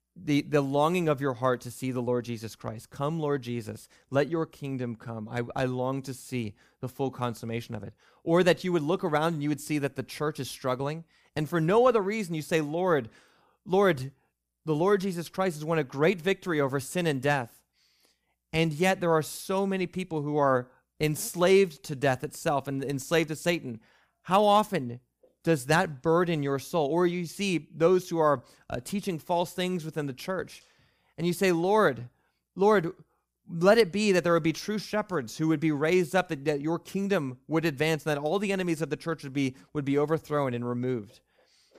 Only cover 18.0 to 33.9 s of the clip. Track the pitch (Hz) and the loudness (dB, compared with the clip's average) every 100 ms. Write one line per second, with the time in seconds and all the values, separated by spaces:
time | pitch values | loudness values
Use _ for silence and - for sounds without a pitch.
18 | _ _ _ _ _ 160 165 147 185 190 | _ _ _ _ _ 0 0 2 2 2
19 | 175 160 147 - - 190 196 190 180 180 | 2 2 0 -8 -4 -2 0 -2 -4 -4
20 | 180 160 147 147 139 127 123 _ _ - | -4 -4 -2 2 4 4 0 _ _ -4
21 | 151 151 - 175 180 190 196 151 - 139 | -2 -2 -4 2 6 6 4 0 -10 -2
22 | 139 127 147 - 165 143 143 139 135 139 | 0 0 -4 -6 -2 -2 -2 -6 -4 -6
23 | - 165 156 156 170 170 131 110 _ _ | 0 2 2 -2 -2 -2 -4 -12 _ _
24 | _ _ - 190 208 208 208 180 123 120 | _ _ 0 4 6 4 4 -2 -4 -10
25 | _ _ _ _ - 160 127 160 185 135 | _ _ _ _ 0 2 4 2 2 -2
26 | 165 165 175 160 139 139 - 170 139 165 | 2 4 4 0 0 -2 -2 -2 0 2
27 | 180 175 170 - 202 160 151 143 165 185 | 2 0 -6 -4 -2 -2 -4 2 4 4
28 | 180 170 151 135 - - - 127 - 202 | 2 2 4 2 -2 -20 -10 -10 -6 -6
29 | 196 165 - 175 170 - 180 185 156 156 | -4 -6 -2 -2 -2 -2 -4 -4 -6 -6
30 | 143 131 - 190 - - _ _ _ _ | -6 -8 -6 -6 -8 -14 _ _ _ _
31 | _ - 170 170 190 165 180 214 185 120 | _ -6 -4 0 2 2 2 4 4 0
32 | 120 _ _ _ _ - 202 208 165 - | -10 _ _ _ _ 0 4 4 2 -8
33 | - _ _ _ - 170 185 226 190 | -20 _ _ _ -10 2 6 6 6